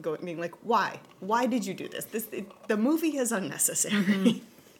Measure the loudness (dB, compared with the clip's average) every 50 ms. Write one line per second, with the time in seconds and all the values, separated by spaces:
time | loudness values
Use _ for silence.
0 | -6 -6 -4 -4 -6 -8 -6 -6 -6 -6 -8 -10 -2 2 2 2 2 0 -4 -8
1 | -14 -20 -18 -12 -4 0 2 2 2 2 2 0 0 -2 -6 -6 -8 -8 -8 -8
2 | -10 -6 -6 -6 -6 -6 -8 -8 -8 -10 -14 -20 -4 -2 0 2 4 4 4 4
3 | 2 0 0 0 0 0 0 -2 -2 -4 -2 0 0 0 2 0 0 2 2 2
4 | 4 4 2 4 4 4 2 2 -4 -16 -20 -20 -20 -20 -20